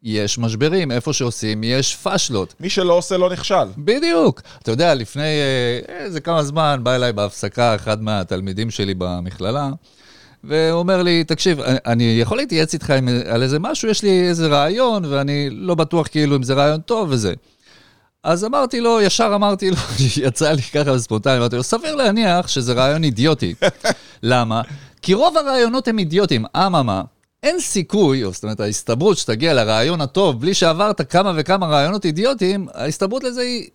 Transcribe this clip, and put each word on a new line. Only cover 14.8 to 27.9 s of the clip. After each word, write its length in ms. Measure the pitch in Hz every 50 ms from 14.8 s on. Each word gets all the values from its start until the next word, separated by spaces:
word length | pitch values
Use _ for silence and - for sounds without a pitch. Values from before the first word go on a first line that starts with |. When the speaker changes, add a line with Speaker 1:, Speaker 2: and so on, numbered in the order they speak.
| 262 247 226 208 175
Speaker 1:
ואני 440 | 151 139 139 139 139 143 143 143 139
לא 240 | 135 208 196 180 175
בטוח 320 | 160 160 156 - 170 156
כאילו 300 | - - 156 151 143 143
אם 60 | 143 131
זה 120 | 117 135
רעיון 260 | 135 143 147 151 156
טוב 280 | 160 - 233 226 214 165
וזה." 240 | 135 123 107 95 87 - _ _ _ _ _ _ _ - _ _ _ _ _ _ _ _ _
אז 200 | - 165 175 196
אמרתי 360 | 220 254 285 269 247 - 247
לו, 200 | 233 233 233 226
ישר 320 | 208 190 - - 226 220 202
אמרתי 360 | 208 202 208 202 185 - 190
לו, 60 | 180 143 117 - 120 104 135
<laughs> 240 | 127 - 147 131
יצא 260 | 135 123 - 160 147 160
לי 100 | 143 120
ככה 300 | - - 147 147 143 135
בספונטני, 420 | 127 117 - 110 107 98 139 131 127
אמרתי 180 | 120 120 113
לו, 60 | 120 127
"סביר 320 | - - 226 330 311 311
להניח 540 | 294 262 220 196 220 233 196 175 180 180 -
שזה 240 | - - 123 120 123
רעיון 320 | 117 131 135 147 160 165
אידיוטי." 500 | 151 123 98 123 156 156 139 - 90 85 - - 202 - - - -
<laughs> 320 | - - - - - - -
למה? 400 | 113 123 123 120 110 110 113 123 - 143 143 - - _ _ -
כי 120 | - 180
רוב 220 | 208 277 349 320
הרעיונות 520 | 320 294 277 262 254 240 226 233 262 254 -
הם 100 | 226 220
אידיוטיים. 460 | 190 160 156 190 208 180 151 120 110 - _
אממה, 460 | 151 180 196 180 160 135 117 98 95 - - _ _ _ _ _ _ -
אין 180 | 277 339 370
סיכוי, 640 | - - - 208 175 -